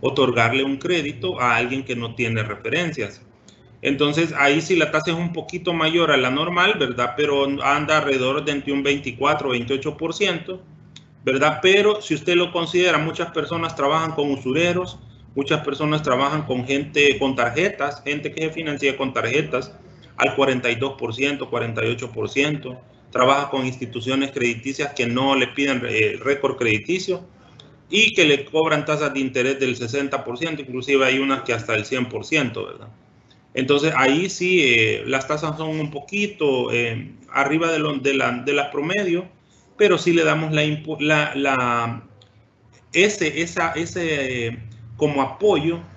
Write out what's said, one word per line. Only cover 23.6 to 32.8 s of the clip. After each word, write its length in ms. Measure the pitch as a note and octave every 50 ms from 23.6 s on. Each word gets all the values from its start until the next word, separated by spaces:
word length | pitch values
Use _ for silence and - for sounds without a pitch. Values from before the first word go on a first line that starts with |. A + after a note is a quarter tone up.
| B2+
instituciones 680 | B2+ B2 B2+ C3 A2 A2+ A#2+ G#2+ B2+ C3 C3+ C#3 C3+
crediticias 600 | - C#3 B2 A#2+ A#2 A2+ A#2 C3+ C3+ - D3 C#3+ C#3+
que 140 | - B2 A#2+
no 260 | A#2 B2+ C3+ C#3 C#3
le 140 | C3 B2+ B2
piden, 340 | - - C#3 C#3 C3+ B2 A#2+ A#2+
eh, 320 | G#2 A2 A2 G#2 F#2+ G2
récord 360 | A2 C3 C#3+ C#3 - C3+ B2 -
crediticio 640 | B2 A2+ G#2+ G#2+ G#2 - F3 F#3+ F3+ - F3+ - - - - - - - - - - - - - _ _
y 240 | - G#3 A3+ G#3 -
que 120 | G3 F3
le 180 | D3+ C#3+ C#3 C#3
cobran 400 | - - D#3 D#3+ D#3+ D#3 D3 D3
tasas 280 | D#3 D3+ D3 D3+ C#3+ C3+
de 60 | C3+
interés 380 | C3+ C3 A#2+ C3 B2 C3 C3+ C3+
del 160 | C3+ B2+ B2 -
sesenta 480 | B2 A2 A#2 C#3+ C#3 C#3 - C3 -
por 120 | A2 A#2+ B2
ciento, 240 | E3 E3 D#3+ C#3+
inclusive 440 | C#3 C3 B2 C3 B2 C3+ C#3 C3+ C3+
hay 140 | C3 C3 C3+
unas 240 | C3+ C#3 C3+ C3 -
que 100 | - A#2+
hasta 200 | A2+ A2+ - A2+
el 100 | G#2 G#2
cien 240 | - C3 C3 B2 A#2
por 160 | G#2+ G#2+ G#2
ciento, 400 | - D#3 D#3 C#3 A#2 A2+ A2+ G2
¿verdad? 240 | F2+ - -